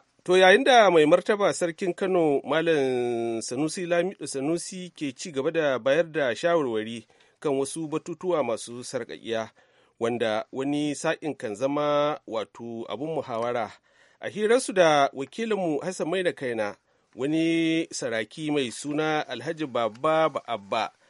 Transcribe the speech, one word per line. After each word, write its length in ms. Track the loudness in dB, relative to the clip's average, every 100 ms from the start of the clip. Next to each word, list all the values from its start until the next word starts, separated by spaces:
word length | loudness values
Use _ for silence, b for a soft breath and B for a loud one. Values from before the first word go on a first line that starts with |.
| -2 _
To 100 | 2
yayin 300 | 6 8 8
da 280 | 8 8 8
mai 140 | 8 6
martaba 460 | 6 4 2 0
sarkin 420 | 0 -2 -2 -6 -2
Kano 440 | 0 2 2 2 0
Malam 960 | 0 2 2 2 0 0 -2 -2 -4
Sanusi 460 | -4 -4 -4 -4 -2
Lamido 400 | 0 0 -4 -8
Sanusi 640 | -4 -2 -4 -6 -12 -14
ke 180 | -8 -8 -8
ci 140 | -8
gaba 180 | -4 -2
da 280 | 0 0 0
bayar 240 | 2 2 2
da 240 | -2 -2 0
shawarwari 720 | 2 2 2 -2 -4 -8 -14 b b b
kan 120 | -2
wasu 340 | -2 -2 -6 -6
batutuwa 540 | -6 -6 -6 -2 0
masu 400 | 0 -4 -6 -14
sarƙaƙiya 640 | -10 -8 -8 -12 -6 -6 -6 b b b b -4
wanda 460 | -2 0 0 -2 -4
wani 420 | -6 -4 -2 -2
sa'in 400 | -2 -4 -4 -6 -6
kan 200 | -8 -4
zama 640 | -2 0 0 2 0 -2 -6
wato 580 | -6 -6 -10 -12 -10 -8
abun 260 | -6 -4 -6
muhawara. 560 | -4 -4 -2 -2 -4 -8 b b b b
A 80 | -10
hirarsu 420 | -4 2 2 2
da 360 | 4 6 6 4
wakilinmu 680 | 0 -10 -6 -4 -2 -2 -2
Hassan 240 | -4 -6 -4
Maina 240 | -2 -2
Kaina, 440 | -2 -4 -2 -4 -6 _ _ _ -6
wani 720 | -2 0 0 0 0 -2 -4
saraki 600 | -6 -4 -4 -6 -8 -4
mai 180 | -2 -2
suna 560 | -6 -6 -2 0 -2 -4
Alhaji 380 | -8 -8 -6 -4
Baba 640 | -2 -2 0 0 2 2
Ba'abba, 600 | 0 -6 -8 -4 -2 -2 -6